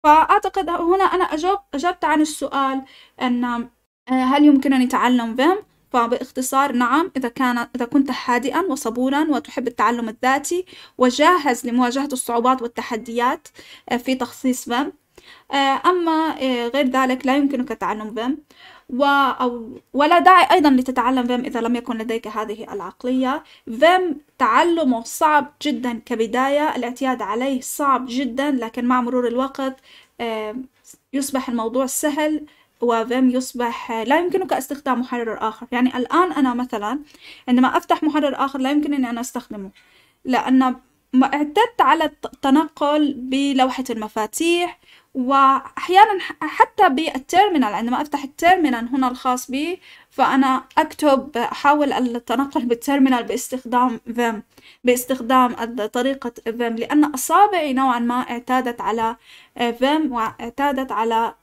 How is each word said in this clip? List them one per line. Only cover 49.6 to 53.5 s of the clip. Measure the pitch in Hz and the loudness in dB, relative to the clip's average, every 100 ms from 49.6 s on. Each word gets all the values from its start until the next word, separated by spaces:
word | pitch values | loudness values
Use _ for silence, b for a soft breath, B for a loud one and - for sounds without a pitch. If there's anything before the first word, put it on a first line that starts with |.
| 320 370 B B B | -4 -6 B B B
فأنا | - 233 262 269 254 - - | 0 2 4 2 0 -2 -2
أكتب، | 311 - 302 262 - 233 | -2 0 2 2 0 -4
أحاول | 233 - 285 294 285 | -4 0 2 2 2
التنقل | - 247 233 - 233 277 311 247 | 0 -2 -4 -4 -2 -2 -2 -2
بالتيرمينال | 233 - 277 269 247 | -4 0 2 2 2
باستخدام | 208 233 - | -2 -6 -6